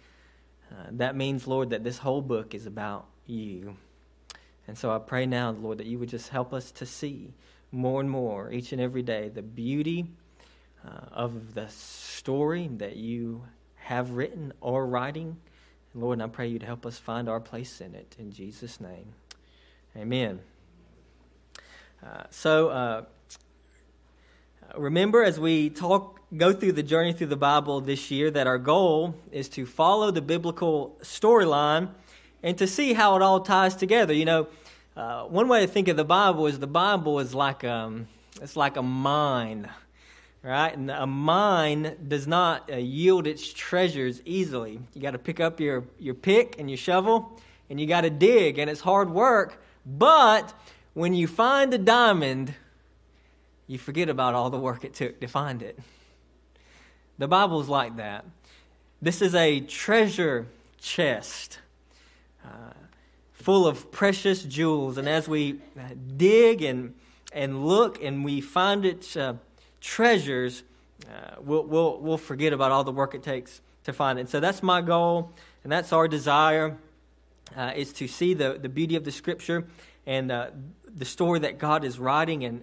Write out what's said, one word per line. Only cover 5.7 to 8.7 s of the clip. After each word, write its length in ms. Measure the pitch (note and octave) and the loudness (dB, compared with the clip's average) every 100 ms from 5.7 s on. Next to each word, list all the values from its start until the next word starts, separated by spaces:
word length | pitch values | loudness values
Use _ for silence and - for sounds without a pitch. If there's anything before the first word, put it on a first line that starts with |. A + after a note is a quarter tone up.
| A2 | -10
that 100 | A2 | -10
you 100 | A#2+ | -10
would 120 | A#2+ | -10
just 180 | A#2+ - | -12 -8
help 260 | C3+ B2+ | -8 -6
us 160 | C3+ B2 | -8 -12
to 160 | - B2+ | -16 -16
see 460 | - D3 C3+ - - _ _ - | -12 -12 -12 -18 -20 _ _ -14
more 280 | B2+ B2+ C3+ | -6 -4 -2
and 80 | C#3 | -4
more 440 | C3+ A#2+ G2+ A2 | -4 -6 -6 -8
each 180 | B2 B2 | -10 -8